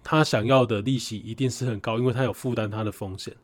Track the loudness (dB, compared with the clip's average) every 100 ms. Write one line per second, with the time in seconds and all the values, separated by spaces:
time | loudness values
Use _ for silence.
0 | 0 2 4 2 4 4 4 2 0 -2
1 | -4 -10 -8 -2 -2 -2 -4 -4 -4 0
2 | 0 2 -2 -2 -4 -2 -2 -4 -6 -6
3 | -8 -8 -12 -16